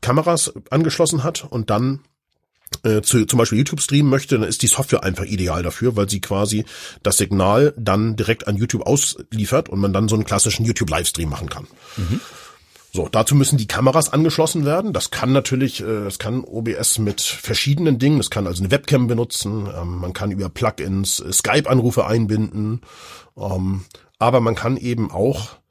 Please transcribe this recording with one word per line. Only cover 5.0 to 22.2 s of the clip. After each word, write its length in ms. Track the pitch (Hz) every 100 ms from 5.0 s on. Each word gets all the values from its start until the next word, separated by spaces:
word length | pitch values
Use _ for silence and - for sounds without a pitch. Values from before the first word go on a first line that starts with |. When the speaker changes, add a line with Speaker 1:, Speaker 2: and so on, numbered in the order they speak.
Speaker 1:
einfach 200 | 98 90
ideal 380 | 98 98 90 80
dafür, 340 | 87 - 120 107
weil 120 | 101
sie 120 | 98
quasi 440 | - 98 104 107 110 - - -
das 160 | 101 95
Signal 560 | 95 98 92 107 147 147
dann 400 | 107 98 110 110
direkt 300 | 107 117 -
an 100 | 104
YouTube 260 | 120 107 -
ausliefert 840 | 139 - - - 110 101 131 -
und 120 | 98
man 120 | 98
dann 160 | 95 107
so 60 |
einen 100 | 110
klassischen 400 | 110 98 110 -
YouTube-Livestream 640 | 113 - 82 76 87 - 80
machen 200 | 71 82
kann. 160 | - 71 - - -
Speaker 2:
Mhm. 240 | 87 147 - - - - _ - -
Speaker 1:
So, 160 | 92 82
dazu 260 | 110 117
müssen 220 | 143 135 139
die 100 | 107
Kameras 440 | - 131 147 151
angeschlossen 520 | 139 160 156 156 170
werden. 280 | 143 165 208
Das 180 | - -
kann 220 | - 117
natürlich, 480 | 135 131 127 131 -
äh, 240 | 92 110
das 140 | 101 95
kann 240 | 107 123
O 200 | - 110
B 100 | 113
S 260 | 95 110 -
mit 220 | 107 -
verschiedenen 800 | - - - 113 139 143 165 127
Dingen. 220 | 135 151
Es 100 | 101
kann 160 | 113 95
also 160 | 87
eine 80 | 95
Webcam 360 | - - 143 120
benutzen, 640 | 117 120 - 101 107 98 90
ähm, 160 | 87 87
man 140 | 90
kann 180 | 95 104
über 160 | 98 95
Plugins, 720 | - 113 - 82 95 98 -
äh, 120 | -
Skype-Anrufe 720 | 95 - 135 147 131 120 123 107
einbinden, 760 | 113